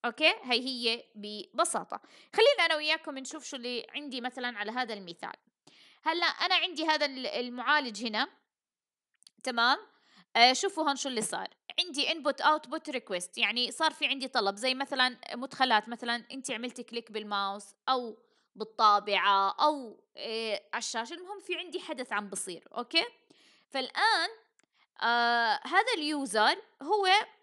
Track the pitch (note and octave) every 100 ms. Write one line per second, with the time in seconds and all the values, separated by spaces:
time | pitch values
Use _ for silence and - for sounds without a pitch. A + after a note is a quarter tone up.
0 | A#3+ A#3 D#4 A4 C#4+ A#3+ B3+ B3 A#3 A#3
1 | - G#3+ G#3 G#3+ - A3+ A#3 A#3 F3 -
2 | - - - - A#4 B4+ E4+ D#4 D4+ D#4+
3 | D#4+ C4+ C4 D#4 - C#4 A#3+ B3 - -
4 | D4 B3+ A#3+ B3 B3 A3 G#3 A#3+ A#3+ G#3
5 | F#3+ G3 - - _ _ _ - - _
6 | D#4 E4 E4+ - F4 F4+ F4+ D4+ D#4+ D4+
7 | D4 C4 B3 - B3 A#3+ A#3+ D4+ B3+ G3+
8 | A#3 G#3+ D4 _ _ _ _ _ _ _
9 | _ _ _ _ - A#3+ A#3+ C#4+ - _
10 | _ - _ A3+ B3 C4 G4 - C4+ C#4
11 | C#4 A#3+ G#3 F3 F#3+ _ - - F4+ C#4+
12 | C4+ E4 C#4+ - D4+ D#4 D#4 D#4 D#4 B3+
13 | - F3+ - - G#3+ A#3 B3 - D#4+ D4+
14 | D#4 C#4 B3+ B3 G3 G3+ B3+ C4 C4+ C4+
15 | B3+ B3 - B3 C4+ - C4 G#3+ A#3 A#3
16 | A#3+ A#3+ A3+ C4+ C4 A3+ B3 B3 A#3+ A#3
17 | A3+ G#3+ G#3+ G3+ G3 G3+ - _ - C4
18 | A#3+ G#3+ _ _ _ - A3 - A3 G#3
19 | G#3 G3 F#3 G3 G3 - D4+ D4 A#3+ -
20 | _ - G3+ A3+ A3+ G3+ _ A#3 - A#3
21 | A#3 E4+ F4+ G4+ - E4 F4+ D#4 - C4
22 | B3 G#3+ G3+ G3 - E3+ - - B3 E4
23 | A#4+ _ _ _ _ _ _ C4+ C4 -
24 | G#4+ G4 F4+ A4 _ _ _ _ _ -
25 | A#3 A#3+ A#3 A#3+ A#3 G3+ - F4 A4+ G#4
26 | D4+ D4+ C4+ G#3+ A3+ F#4 - _ C#4 G#4
27 | F#4+ G4+ - _